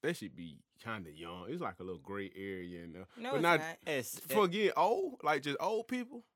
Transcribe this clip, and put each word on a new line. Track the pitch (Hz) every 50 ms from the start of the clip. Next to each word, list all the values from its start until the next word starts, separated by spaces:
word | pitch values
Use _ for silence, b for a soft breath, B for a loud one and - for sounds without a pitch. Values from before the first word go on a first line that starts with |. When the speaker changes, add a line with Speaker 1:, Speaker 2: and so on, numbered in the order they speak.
| -
Speaker 1:
that | 151 175
should | - 110 95 -
be | - 85 82 73 65 _ _ _ _ -
kinda | 120 110 107 90 78
young. | 73 80 85 85 87 90 90 113
It's | 147 175
like | 175 - 90 _
a |
little | 90 95 92 82
gray | - - 98 101 98 95 -
area | 95 98 98 95 92 90 90 87 85 85
in | 85
there. | 80 90 95 - -
Speaker 2:
No, | 240 226 254
Speaker 1:
But | - -
Speaker 2:
it's |
Speaker 1:
not | 165 170 170 156
Speaker 2:
not. | 156 160 165 - - -
Speaker 3:
It's, | 151 135 117 - - -
Speaker 1:
for | - - 131 208 208
Speaker 3:
it | 180
Speaker 1:
getting | 170 208 214 175 -
old, | 143 165 202 233 381 381 349 254 - -
like, | 151 156 143
just | 139 147 143 -
old | - 185 220 220 220 -
people. | 247 247 247 240 285 240 - _ _